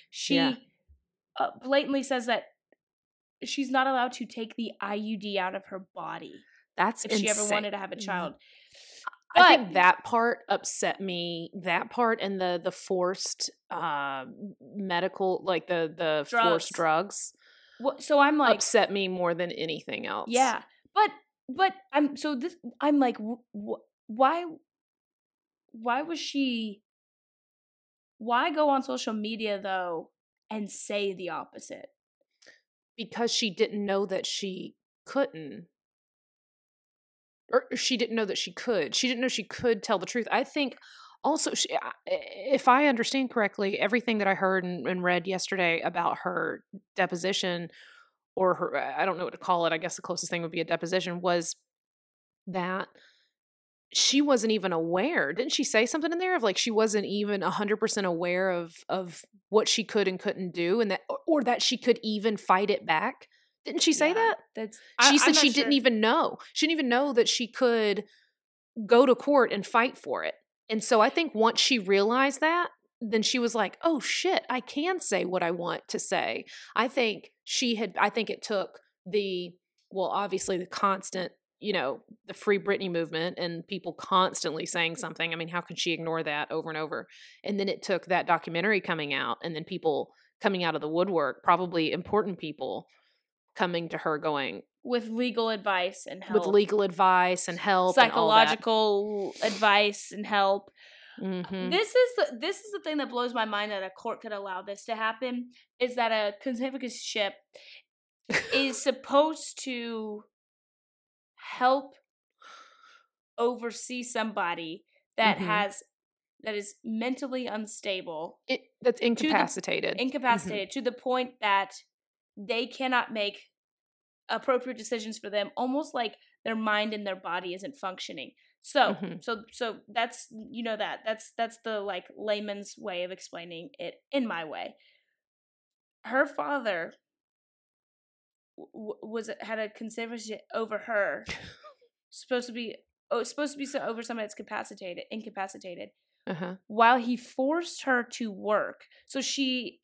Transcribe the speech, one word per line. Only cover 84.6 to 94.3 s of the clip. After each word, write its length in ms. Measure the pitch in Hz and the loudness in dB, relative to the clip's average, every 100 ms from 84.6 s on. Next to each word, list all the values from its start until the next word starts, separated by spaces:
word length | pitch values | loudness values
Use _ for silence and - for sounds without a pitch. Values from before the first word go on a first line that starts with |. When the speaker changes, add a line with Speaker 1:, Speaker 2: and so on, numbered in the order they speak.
| - | -4
Speaker 2:
saying 300 | 175 165 165 | 0 -2 -2
something. 340 | 165 156 165 | -8 -4 -4
I 40 | 165 | -2
mean, 120 | 165 | -4
how 120 | 175 | -6
can 140 | - 170 | -6 -4
she 140 | - | -2
ignore 320 | 160 165 160 | -2 -2 -2
that 280 | 156 147 147 | -2 -4 -4
over 180 | 160 156 | -4 -4
and 80 | 156 | -6
over? 300 | 156 143 - - - - - | -6 -6 -10 -16 -20 -12 -6
And 120 | 202 | -2
then 100 | 196 | -2
it 120 | 170 | -2
took 220 | - 180 - | -2 -2 0
that 200 | 175 156 | 0 2
documentary 540 | 165 - 165 190 208 | 0 0 -2 2 0
coming 320 | - 165 147 | 0 -4 -2
out 240 | 139 127 - | -2 -2 -4
and 120 | 165 156 | -6 -8
then 80 | 170 | -8
people 460 | 180 165 139 117 _ _ _ | -4 0 0 -2 _ _ _
coming 220 | 208 185 170 | -2 0 -2
out 100 | 156 | -2
of 60 | |
the 80 | 151 | -2
woodwork, 540 | 165 185 175 139 - | 0 2 2 0 0
probably 480 | - 175 180 170 156 | 2 2 2 0 0
important 460 | - 175 202 208 185 | 0 -2 0 0 -4
people 480 | 160 147 131 98 - _ _ _ _ _ _ - | -10 -8 -6 -8 -10 _ _ _ _ _ _ -2
coming 320 | 185 175 170 | -2 0 -4
to 100 | 160 | -4
her 180 | 175 151 | -2 -2
going 460 | 160 | 0